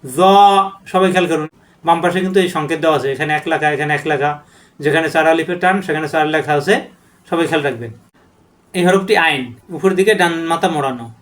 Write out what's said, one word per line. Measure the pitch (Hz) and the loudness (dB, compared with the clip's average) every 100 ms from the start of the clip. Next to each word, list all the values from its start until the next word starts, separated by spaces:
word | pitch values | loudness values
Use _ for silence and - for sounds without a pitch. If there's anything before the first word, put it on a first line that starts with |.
| 131 131 | -6 2
জ, | 185 196 202 196 190 - - | 4 6 6 4 0 -8 -4
সবাই | 185 190 | 0 2
খেয়াল | 185 175 | 2 0
করুন, | 156 156 _ _ _ | -2 -4 _ _ _
বাম | 165 170 | 0 0
পাশে | 170 180 | 0 -2
কিন্তু | 190 190 | 0 0
এই | 180 160 | 0 -2
সংকেত | 147 160 | -4 0
দেওয়া | 160 147 | 0 0
আছে, | 135 | -2
এখানে | 131 151 151 | -4 -2 -4
এক | 160 | -2
লেখা, | 156 151 143 | -2 -2 -2
এখানে | 147 147 | -2 -2
এক | 156 | -2
লেখা, | 143 147 147 - _ _ _ | -2 -2 -4 -14 _ _ _
যেখানে | 143 156 160 | 0 0 0
চার | 160 156 | 2 2
আলিফের | 165 160 175 | 2 -2 -2
টান | 180 196 185 | 0 0 -2
সেখানে | 156 156 | -4 -2
চার | 160 151 | -2 0
লেখা | 156 147 147 | -2 0 -2
আছে, | 143 247 - _ _ _ _ | 0 -2 -2 _ _ _ _
সবাই | 170 160 | -2 0
খেয়াল | 165 143 | -2 -2
রাখবেন। | 117 117 - _ _ _ _ _ _ _ | -6 -12 -16 _ _ _ _ _ _ _
এই | 180 180 | 0 2
হরফটি | 190 190 175 165 | 2 2 2 2
আইন, | 143 123 110 - 165 | 0 -6 -14 -14 -2
উপর | 190 180 | 0 2
দিকে | 196 196 | 2 2
ডান | 175 165 165 | 0 0 -4
মাথা | 165 190 | -2 -2
মোড়ানো। | 156 135 123 117 - | -2 -4 -6 -14 -18